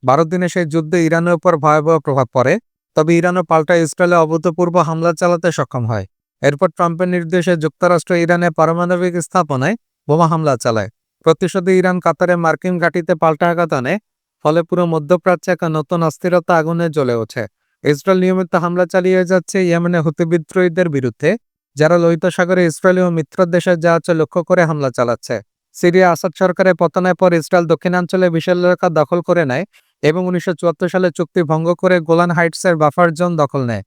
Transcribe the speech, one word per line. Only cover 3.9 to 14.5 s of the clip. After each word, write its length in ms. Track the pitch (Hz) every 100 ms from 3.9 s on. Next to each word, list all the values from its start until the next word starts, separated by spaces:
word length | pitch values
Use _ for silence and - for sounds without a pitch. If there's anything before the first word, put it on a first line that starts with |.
| - 180 175
অভূতপূর্ব 520 | 160 160 170 160 175 175 156
হামলা 240 | 160 170
চালাতে 360 | 160 175 170 170
সক্ষম 320 | 156 - 131 113
হয়। 140 | 110 95 _ _ _
এরপর 260 | 139 143 185
ট্রাম্পের 380 | - 175 165 180 180
নির্দেশে 380 | 170 180 170 175
যুক্তরাষ্ট্র 560 | 151 _ 175 175 - 175
ইরানে 240 | 170 175 175 156
পারমাণবিক 560 | 160 170 175 180 180 175 160
স্থাপনায় 500 | 190 160 135 139 226 _ _ -
বোমা 200 | 151 170
হামলা 240 | 165 156 123
চালায়। 260 | 127 113 101 _ _ _ -
প্রতিশোধে 460 | 160 180 196 175 185
ইরান 200 | 185 180
কাতারে 360 | 170 160 175 175
মার্কিন 320 | 165 151 185 180
ঘাঁটিতে 340 | 170 180 160 170
পাল্টা 300 | 165 156 175
আঘাত 220 | 170 170
আনে, 200 | 151 123 196 _ _ _ _
ফলে 140 | 151